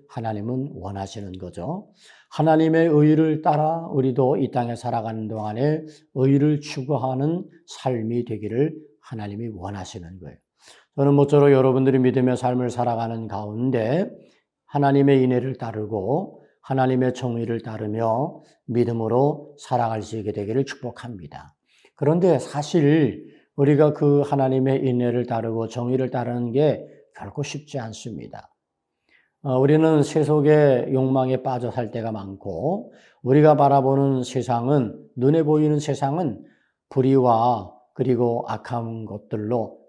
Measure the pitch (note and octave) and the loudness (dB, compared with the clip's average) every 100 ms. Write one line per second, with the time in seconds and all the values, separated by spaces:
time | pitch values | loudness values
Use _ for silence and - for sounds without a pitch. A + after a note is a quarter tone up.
0 | _ B2 A2+ G#2+ G#2+ B2+ C#3+ - F#2 G2 | _ -10 -6 -6 -6 -6 -8 -10 -10 -10
1 | G2 A2 G2+ F#2 F2+ E3 C#3+ F3+ - _ | -10 -12 -14 -12 -14 -10 -10 -10 -12 _
2 | - - _ - D#3 D#3 D#3+ D#3+ E3 D3 | -20 -20 _ -2 2 4 4 4 4 4
3 | D3+ D#3 D#3+ D#3 E3+ D3+ D#3 E3 E3 C#3 | 6 4 2 0 0 0 0 -2 -4 -2
4 | C3 B2+ C3 D3 A#2+ B2 A#2+ A#2 A#2+ A#2+ | 0 2 2 0 -2 -2 -4 -6 -6 -6
5 | A2 A2 G#2+ A2 G#2+ A2 C#3+ D#3 D#3 - | -4 -6 -6 -6 -6 -2 0 0 -4 -18
6 | _ C3+ C3 C#3 D3+ D3+ D3 - C3 C#3 | _ 0 2 4 2 0 -4 -8 -4 -4
7 | C3 C3 D3 E3+ G3+ - - - C3+ B2 | -2 -2 -2 -4 -8 -18 -20 -8 -4 -4
8 | A2 A#2+ A#2+ G#2+ G2+ A2+ D3+ - - _ | -2 -4 -4 -8 -4 -2 -2 -2 -16 _
9 | - A2+ G#2 G2+ A#2 G2 F#2 G#2 F2+ G#2 | -16 -12 -10 -10 -10 -10 -10 -10 -12 -14
10 | E2+ F#2 D2+ - _ _ _ - _ - | -16 -18 -20 -20 _ _ _ -20 _ 0
11 | C#3 C#3+ C#3+ D3 C#3+ C3+ C3 C3 C3 C3 | 2 4 6 6 6 6 4 4 2 2
12 | B2+ B2+ B2+ B2 B2+ B2 B2 A#2+ A#2+ A2+ | 2 2 0 0 -2 -2 -2 -2 -2 -2
13 | A2+ A2+ A2 G2 G#2+ G#2+ B2+ B2 A2 D3+ | -4 -8 -8 -8 -8 -4 -2 0 0 -2
14 | G3+ - - _ _ _ _ C#3+ C#3 C#3 | -4 -8 -20 _ _ _ _ 0 2 4
15 | C#3 C3+ B2+ B2 C3 - A#2+ G#2+ G#2+ G#2+ | 6 6 4 0 -2 -6 -8 -8 -6 -4
16 | F#2+ D3 G3+ - _ _ - C3+ C3 B2+ | -2 -2 -4 -12 _ _ -6 0 0 2
17 | B2+ B2 B2+ A#2 A2+ A#2 A#2 A2 G#2+ G#2+ | 0 -2 -4 -4 -4 -6 -8 -10 -6 -2
18 | A2+ A2+ D#3+ - - _ - A#2 A#2+ A#2 | -2 -2 -4 -8 -20 _ -4 0 0 0
19 | A2 A#2+ C#3+ D3+ - - - B2 A2+ A2 | 0 2 2 0 -8 -20 -4 -2 0 -4
20 | G#2 A2+ G#2 G#2 G2+ B2 C3+ - B2 - | -8 -8 -6 -6 -4 -2 -4 -6 -12 -12
21 | A#2+ G#2 D2+ - - _ _ _ _ - | -14 -14 -16 -18 -20 _ _ _ _ -4
22 | C#3 E3+ F3+ C#3+ - C#3+ D3 F3 C#3+ D#3+ | 0 4 4 2 0 -8 -2 2 4 4
23 | C3 F2+ - - _ - C#3 C#3+ D3+ D3 | 4 0 -12 -20 _ 0 4 6 4 4
24 | D3 C#3+ C#3 C#3+ C3 C3 C3 C3+ C3+ B2 | 2 4 2 0 2 2 2 0 0 0
25 | B2 A#2+ A#2+ A#2 A2+ A2+ A2+ B2 A#2+ C3 | 0 0 -2 -4 -4 -4 -6 -6 -4 -2
26 | C3 B2+ A#2+ A#2+ A#2+ B2 D3+ A2+ - - | -2 -4 -4 -4 -2 0 2 0 -6 -20
27 | _ - G2 - C#3+ C#3+ - C#3 A2+ G#2+ | _ -18 -14 -10 -8 -10 -12 -12 -10 -12
28 | A#2+ E2+ A1+ - - _ _ _ _ _ | -14 -14 -14 -18 -20 _ _ _ _ _
29 | _ _ _ _ C#3 B2+ C#3 D#3 D#3+ D#3 | _ _ _ _ -2 2 4 6 6 4
30 | C#3+ D#3+ C#3+ D3+ D3 D3+ D3 B2+ - C3 | 2 0 2 2 4 6 6 4 0 0
31 | C3 C3+ C3 B2+ C3+ B2 A#2+ A#2+ A2 A2+ | 0 0 0 -2 -2 -4 -4 -4 -6 -6
32 | A2+ A2 G2 F#2+ G2+ E2+ C3 G3+ B3 - | -6 -8 -10 -12 -10 -6 -4 -4 -8 -20
33 | _ _ B2 C#3 D3+ C#3+ C#3+ C#3 C3 C3+ | _ _ 2 6 6 6 4 4 4 2
34 | C#3 C3 B2 C3 A#2+ A#2+ A#2+ D3 A2+ - | 2 0 -2 -4 -2 -2 0 0 0 -6
35 | - - B2+ E3 D3+ D3+ D3+ D3+ D3 C3 | -14 -2 2 2 2 2 2 0 -2 -4
36 | C3+ D#3 D#3+ F#2+ - _ _ _ - C#3 | -4 -2 -4 -6 -14 _ _ _ -6 0
37 | C3 C3+ B2+ A2+ A#2+ A#2 G2 - _ - | 2 4 4 4 2 0 -4 -16 _ -4
38 | C3 A#2 A#2+ A#2 - A2+ - A#2+ A2+ A2+ | -2 0 0 -2 -4 -8 -8 -8 -6 -10
39 | G#2+ G2+ - G#2+ G#2+ A#2+ G#2 - | -12 -14 -8 -6 -2 -2 -4 -10